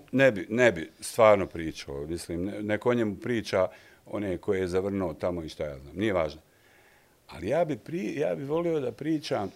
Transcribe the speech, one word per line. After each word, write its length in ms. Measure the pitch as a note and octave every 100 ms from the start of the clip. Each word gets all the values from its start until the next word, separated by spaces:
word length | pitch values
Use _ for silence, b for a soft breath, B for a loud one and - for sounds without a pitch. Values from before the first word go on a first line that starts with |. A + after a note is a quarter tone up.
| -
ne 200 | C3 C3+
bi, 140 | G2+ E2+
ne 220 | A2+ A#2+
bi 200 | F2 D#2 -
stvarno 480 | - - A2 G2+ F2
pričao. 480 | E2 D#2+ - - C#2+
Mislim, 440 | D2+ E2+ - E2+
ne-, 180 | F#2+ G2+
neko 280 | G#2 G#2 B2
o 40 |
njemu 220 | A#2+ A2 F#2+
priča, 520 | A#2 A#2 F#2+ G2 F#2 b b b b
one 320 | G#2 G2+ F2
koje 220 | - F#2+
je 80 | F#2
zavrnuo 460 | F#2 G2 G2 F2
tamo 300 | D2+ F#2 F2
i 60 | D#2
šta 160 | - D2+
ja 140 | C#2
znam. 160 | C#2 E2+
Nije 180 | A2
važno. 280 | F#2 D#2 D2 - b b b b b b b -
Ali 200 | - G#2
ja 180 | D3+ E3
bi 120 | A#2
pri-, 420 | - E3+ G#3 -
ja 160 | E3 E3
bi 80 | C#3
volio 340 | D#3+ E3+ D#3
da 120 | B2
pričam 600 | A2+ D3 D#3 - B2 G2